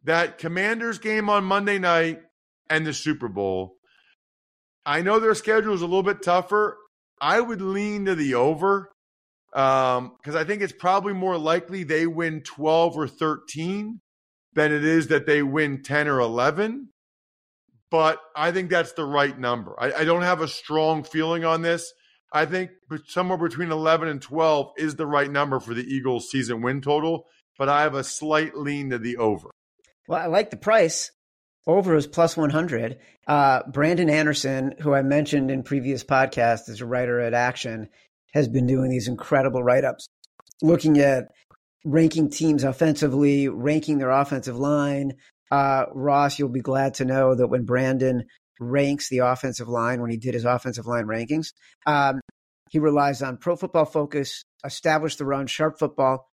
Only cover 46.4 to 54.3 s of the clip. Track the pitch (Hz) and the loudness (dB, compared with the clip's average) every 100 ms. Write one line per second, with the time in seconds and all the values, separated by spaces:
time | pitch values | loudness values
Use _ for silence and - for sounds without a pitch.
46.4 | 143 127 123 131 135 - 127 135 131 127 | -2 -2 -2 0 0 0 0 4 4 4
47.4 | 120 127 117 123 131 131 131 123 117 _ | 2 0 0 0 2 2 0 0 -4 _
48.4 | _ _ 120 139 143 143 - 127 123 127 | _ _ -2 0 0 -2 -2 0 2 0
49.4 | 135 - 117 120 117 127 120 113 123 120 | -4 -8 -6 -2 -2 -2 -4 -4 -4 -2
50.4 | 120 123 131 117 113 120 107 110 117 151 | 0 0 -2 -10 -4 -4 -4 -6 -4 -4
51.4 | 160 _ _ _ - 147 139 135 - _ | -4 _ _ _ -2 2 2 0 -10 _
52.4 | _ _ _ 156 151 147 143 131 135 123 | _ _ _ 0 2 2 2 -2 -6 -6
53.4 | - 170 185 165 151 156 147 151 135 | -4 -4 -2 0 0 0 -2 -4 -6